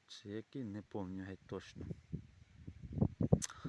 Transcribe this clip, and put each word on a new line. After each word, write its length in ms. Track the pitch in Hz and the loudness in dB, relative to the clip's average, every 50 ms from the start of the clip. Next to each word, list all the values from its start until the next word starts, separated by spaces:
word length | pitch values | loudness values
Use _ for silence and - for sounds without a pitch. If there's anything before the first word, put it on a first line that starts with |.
| - | -6
чи 220 | - - - - 104 | -14 -16 -10 -6 -4
який, 360 | 101 110 113 - - 143 127 | -2 -4 -4 -4 -4 -4 -2
не 180 | 107 98 107 | -2 -2 -4
пам'ятаю 460 | 98 - - 107 95 92 92 95 92 95 | -4 -2 -2 -2 0 0 -2 -2 -2 -4
геть 180 | 95 - - | -6 -8 -6
точно. 400 | - 101 95 - - - - 92 87 - - - - - - - - - - - - - - - - - - - - - - - - - - - - - - - - - - - | -4 -4 -4 -4 -6 -8 -6 -4 -4 -4 -6 -6 -6 -6 -6 -6 -10 -16 -20 -20 -20 -18 -12 -10 -10 -8 -8 -8 -4 0 0 0 0 4 2 8 8 8 8 8 2 -4 -4 -4